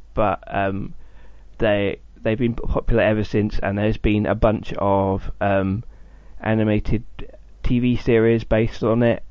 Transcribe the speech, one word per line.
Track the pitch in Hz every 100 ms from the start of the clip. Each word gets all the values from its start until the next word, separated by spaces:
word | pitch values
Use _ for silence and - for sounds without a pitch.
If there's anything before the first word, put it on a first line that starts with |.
| -
but, | - 107 90 -
um, | - 98 98 101 - - - - - - -
they, | 113 104 101 - - -
they've | 117 110
been | 120 117
popular | - - - 117
ever | 101 107 104
since, | 110 107 -
and | 95 101
there's | 107 107
been | 117 104 107
a | 107
bunch | 117 107 - -
of, | 98 98 95 95 - -
um, | 101 98 95 104 - - - - - -
animated | - 110 107 104 - 107 - - - - - -
T | - 123
V | 123 120
series | - 113 113 117 -
based | 110 113 -
on | 110 113
it, | 117 107 -